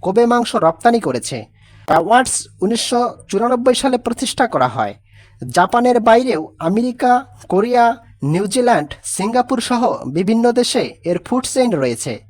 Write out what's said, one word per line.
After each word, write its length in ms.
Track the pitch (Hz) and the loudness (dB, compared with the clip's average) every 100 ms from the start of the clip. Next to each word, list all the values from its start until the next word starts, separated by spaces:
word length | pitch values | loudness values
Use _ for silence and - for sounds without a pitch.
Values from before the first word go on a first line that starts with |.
কোবে 240 | 180 196 240 | 0 2 2
মাংস 300 | 240 233 - | 2 0 0
রপ্তানি 440 | 160 165 233 233 | 0 2 2 2
করেছে। 440 | 156 123 - 123 104 _ _ - - | 0 -4 -6 -10 -12 _ _ -20 0
অ্যাওয়ার্ডস 640 | 156 170 240 254 - - _ | 0 4 2 2 -4 -8 _
উনিশশো 560 | 185 233 - 240 240 - - | -2 -2 -2 -2 -2 -6 -6
চুরানব্বই 460 | 196 233 247 254 | -2 0 0 2
সালে 240 | 240 269 247 | 2 2 0
প্রতিষ্ঠা 480 | 240 233 262 - 254 | -4 -4 -6 -2 -2
করা 220 | 151 123 | 0 0
হয়। 260 | 117 107 101 _ - - _ 123 | 0 -6 -6 _ -20 -20 _ -6
জাপানের 520 | 123 180 240 247 240 | 0 2 2 2 2
বাইরেও 480 | 226 226 254 170 156 - | 4 4 4 -4 -6 -6
আমেরিকা, 680 | 160 202 247 240 247 247 254 - - | -2 0 -2 -2 2 2 0 -20 -4
কোরিয়া, 480 | 180 226 247 233 240 - - | -2 2 4 2 2 -8 -8
নিউজিল্যান্ড, 720 | 139 160 202 254 247 202 151 - | -2 -2 0 0 2 2 -2 -10
সিঙ্গাপুর 560 | - - 196 240 247 254 | -12 -6 -2 -2 0 -2
সহ 440 | - 240 240 139 | -2 -2 0 -2
বিভিন্ন 480 | 131 143 185 226 240 | -6 -4 0 2 2
দেশে 420 | 240 240 254 156 - | 2 0 -2 -4 -6
এর 140 | 165 175 | -4 -4
ফুড 200 | - 247 | -2 -4
চেইন 280 | - 269 247 | -4 0 0
রয়েছে। 480 | 175 131 117 - 107 - | 2 -2 -4 -8 -10 -12